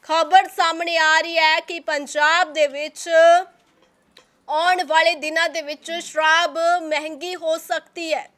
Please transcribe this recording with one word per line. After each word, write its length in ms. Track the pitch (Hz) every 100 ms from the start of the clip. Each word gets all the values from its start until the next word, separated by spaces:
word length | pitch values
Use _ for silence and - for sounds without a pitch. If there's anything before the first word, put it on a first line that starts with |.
ਖਬਰ 460 | - 320 311 370 381 -
ਸਾਹਮਣੇ 400 | 339 330 339 330
ਆ 220 | 311 320
ਰਹੀ 180 | 330 330
ਹੈ 220 | 320 320
ਕਿ 200 | 330 339
ਪੰਜਾਬ 720 | - 302 285 294 294 339 359
ਦੇ 140 | 302 294
ਵਿੱਚ 420 | 269 302 302 339 330 330 349 370 _ _ _ _ _ _ _ _ _ -
ਆਉਣ 360 | 302 339 370
ਵਾਲੇ 300 | 320 311 330
ਦਿਨਾਂ 340 | 339 302 320 330
ਦੇ 140 | 311
ਵਿੱਚ 300 | 294 302 -
ਸ਼ਰਾਬ 680 | 339 - 302 311 320 339 294 330 349
ਮਹਿੰਗੀ 540 | 320 302 302 302 349 359
ਹੋ 220 | 320 320
ਸਕਦੀ 560 | 320 330 - - 330
ਹੈ। 160 | 285 -